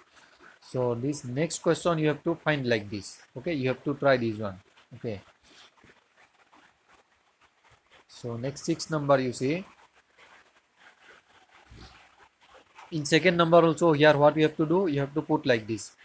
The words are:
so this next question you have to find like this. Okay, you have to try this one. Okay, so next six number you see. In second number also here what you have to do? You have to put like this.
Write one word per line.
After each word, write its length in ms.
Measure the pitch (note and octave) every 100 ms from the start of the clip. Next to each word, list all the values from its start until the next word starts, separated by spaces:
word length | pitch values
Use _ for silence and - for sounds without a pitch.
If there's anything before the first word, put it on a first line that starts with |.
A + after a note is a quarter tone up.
| _ _ - _ - _
so 360 | - C3 B2 A#2
this 280 | C3+ C#3+
next 360 | A#2+ B2 E3 -
question 380 | F3 D#3 F3+ E3
you 100 | D3+
have 160 | D3
to 100 | E3
find 320 | E3 D#3 D3 B2
like 240 | A2+ G2+
this. 300 | G2+ - - - C3
Okay, 180 | D3+
you 140 | D3+ C3
have 160 | B2
to 100 | D3+
try 220 | C#3+ C#3 C3
this 200 | A#2 G#2+
one. 200 | G#2 F#2 _ _ _ B2+
Okay, 240 | B2 F#2+ - _ _ - - _ - _ _ _ _ _ _ - _ _ _ _ _ _ _ _ _ _ _ _ _ - _
so 300 | - A#2+ A#2
next 300 | C3 C#3 -
six 240 | D#3+ -
number 280 | D#3 C#3+ C#3
you 140 | B2+
see. 320 | A#2 B2+ E3+ - - _ _ _ _ - - _ _ _ _ - _ - - _ _ _ _ _ - - - _ _ _ _ _ - _ - -
In 140 | D#3+ C#3+
second 320 | D#3+ F3 E3+
number 180 | E3+ E3+
also 360 | E3 D3+ E3+
here 220 | D3 D3+ C#3+
what 180 | D3 D3+
you 60 |
have 140 | D#3 D#3
to 80 | D#3
do? 200 | F3+ F#3+
You 140 | C#3+
have 140 | C#3
to 80 | D3
put 240 | D3+ D3+ C#3+
like 200 | A#2 G#2+
this. 260 | G#2+ - -